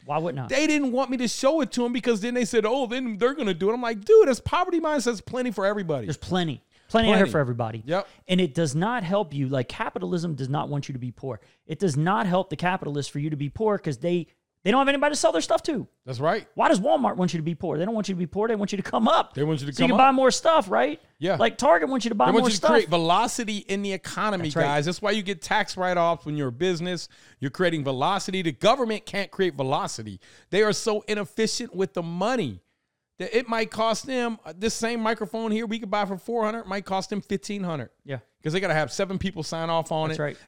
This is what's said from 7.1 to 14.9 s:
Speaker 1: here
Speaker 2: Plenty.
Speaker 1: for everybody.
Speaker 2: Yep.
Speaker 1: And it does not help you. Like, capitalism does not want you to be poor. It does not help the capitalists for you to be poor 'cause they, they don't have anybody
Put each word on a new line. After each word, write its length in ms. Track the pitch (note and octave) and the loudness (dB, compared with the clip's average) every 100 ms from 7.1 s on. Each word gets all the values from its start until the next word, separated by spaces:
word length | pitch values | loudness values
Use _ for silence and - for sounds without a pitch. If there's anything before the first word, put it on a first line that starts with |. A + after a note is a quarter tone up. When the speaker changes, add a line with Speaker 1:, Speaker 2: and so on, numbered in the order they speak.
Speaker 1:
here 60 | G3 | 6
Speaker 2:
Plenty. 60 | F#3+ | 4
Speaker 1:
for 60 | E3 | 4
everybody. 420 | B2+ A#2+ A2+ A2+ A#2 | 0 -2 -4 -6 -4
Speaker 2:
Yep. 220 | F3+ - - - | -4 -4 -12 -2
Speaker 1:
And 120 | F3+ | 2
it 120 | F3+ | 2
does 200 | E3+ D#3+ | 0 0
not 300 | D3 G3+ B3 | 0 -2 -2
help 280 | E3+ G3+ E3 | 0 0 0
you. 160 | C#3+ C3 | -2 -2
Like, 200 | C3+ B2 | -2 -2
capitalism 640 | - A3+ A#3 F3+ F3 E3+ | -4 -6 -6 -4 -2 -2
does 140 | C#3 C3 | -4 -4
not 200 | D3 C3+ | -4 -2
want 200 | C#3+ C#3 | -4 -6
you 40 | |
to 60 | B2+ | -8
be 140 | B2 | -8
poor. 280 | - C3+ A2+ - _ - | -10 -10 -10 -14 _ -12
It 120 | D#3 | -2
does 180 | F#3+ C#3 | 0 2
not 300 | E3 A3 G3+ | 0 0 2
help 240 | F3+ F#3 | 0 -2
the 60 | D#3 | -2
capitalists 540 | F3+ F#3 D3+ C#3+ C3+ | -2 -2 -4 -6 -6
for 80 | D3 | -6
you 100 | D3+ | -4
to 60 | D3 | -4
be 120 | C#3+ | -6
poor 300 | - A3 G3+ | -2 0 0
'cause 200 | D#3+ C3+ | -2 -4
they, 280 | E3+ F3 D#3 _ _ _ | -2 -2 -4 _ _ _
they 80 | F3+ | 0
don't 80 | B3+ | 2
have 80 | |
anybody 240 | C4+ | 4